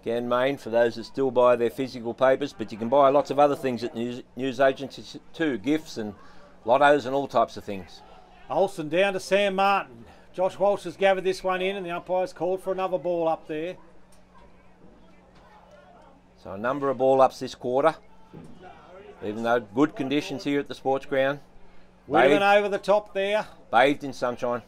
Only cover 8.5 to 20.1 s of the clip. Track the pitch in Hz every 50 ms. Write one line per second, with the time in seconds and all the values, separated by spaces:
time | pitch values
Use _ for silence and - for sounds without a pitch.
8.5 | 131 156 190 190 - - 160 151 156 175 196 202 190 185 - - 190 196 202 202
9.5 | 190 190 196 196 202 190 156 139 120 117 117 - - - - - - - 180 185
10.5 | 185 - 185 202 202 190 - 175 151 - 190 190 196 185 175 190 185 - - 185
11.5 | 185 185 185 190 202 202 185 170 170 175 170 - 185 185 185 180 - - 156 180
12.5 | 190 190 - 190 190 180 185 185 180 180 175 175 175 170 165 160 160 156 - -
13.5 | 160 151 156 180 180 - - - - - - _ - - - _ _ - - -
14.5 | - - _ - - _ - - - - - - - - _ _ _ - - -
15.5 | 855 855 - _ - - - - - - - - - _ _ _ _ _ _ -
16.5 | 92 98 107 123 139 147 139 139 131 117 131 131 135 131 131 123 - - 131 123
17.5 | - - - 123 123 135 143 160 - - - - - - - _ - - - -
18.5 | - - - - - - - - - - - - - - - 101 104 113 113 117
19.5 | 120 123 113 101 101 120 147 151 - - 139 131